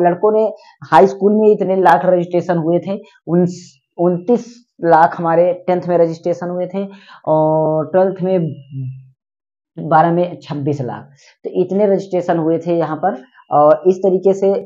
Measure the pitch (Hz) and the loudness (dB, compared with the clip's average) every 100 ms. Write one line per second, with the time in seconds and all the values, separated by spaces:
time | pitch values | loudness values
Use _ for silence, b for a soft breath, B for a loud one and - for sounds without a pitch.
0 | 175 175 214 214 214 - B B - 160 | 0 2 0 0 -2 -6 B B 2 4
1 | 196 196 196 214 214 208 185 185 180 180 | 4 2 0 4 2 2 0 2 2 2
2 | 180 180 175 175 165 175 156 175 160 202 | 2 0 0 -4 -2 -2 0 -2 -2 -10
3 | B B - 175 180 - - _ _ - | B B -2 0 0 -2 -18 _ _ -2
4 | 175 175 180 240 - - _ _ 170 160 | -2 0 0 -2 -2 -20 _ _ 2 4
5 | 170 - 170 165 175 175 - 180 175 175 | 4 0 0 2 2 0 -4 -4 0 0
6 | 170 165 175 170 175 180 180 196 196 196 | 0 -2 -6 -6 -6 -8 -8 -8 -10 -14
7 | B B - 156 156 156 156 156 135 185 | B B -2 0 2 0 0 -2 -2 0
8 | 190 185 185 185 160 - - 131 131 131 | 0 -2 -2 -2 -2 -8 -14 -12 -10 -12
9 | - _ _ _ _ _ _ 165 165 160 | -20 _ _ _ _ _ _ -14 0 2
10 | 170 170 175 151 - 147 139 131 120 107 | 4 2 -2 -6 -12 -6 -4 -4 -6 -10
11 | - b b b - 190 180 190 208 190 | -16 b b b -8 -2 -2 0 2 0
12 | 190 180 170 170 160 165 170 170 156 156 | -2 -4 -2 -2 0 -2 -2 -2 -2 -4
13 | 180 254 b b _ 143 151 156 185 190 | -4 -4 b b _ 2 4 4 2 2
14 | 196 185 190 190 196 196 | 0 2 0 0 0 -2